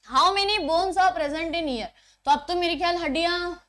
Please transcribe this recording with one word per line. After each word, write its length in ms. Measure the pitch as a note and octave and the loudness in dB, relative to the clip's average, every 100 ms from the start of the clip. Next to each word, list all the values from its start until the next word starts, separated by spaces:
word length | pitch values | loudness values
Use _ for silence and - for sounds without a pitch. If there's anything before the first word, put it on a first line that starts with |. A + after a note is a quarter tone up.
| - C4 | 2 4
How 100 | E4+ | 4
many 320 | G4 G4 G#4+ | 2 0 -2
bones 340 | D4 E4 F#4+ | 0 0 0
are 200 | F4+ F#4 F4+ | 2 2 2
present 340 | C#4+ D#4 E4 | -4 -4 -4
in 160 | D#4+ D#4+ | -4 -4
ear? 180 | A#3+ F#3+ _ _ _ | -6 -8 _ _ _
तो 60 | - | 0
अब 140 | C#4+ C#4+ | 0 0
तो 60 | |
मेरे 220 | F4+ F4 D4+ | -2 0 0
ख्याल 200 | F4 F4 | -2 -2
हड्डियां 580 | D#4+ C#4 E4+ F4 F4 E4+ | -2 -2 0 -2 -4 -8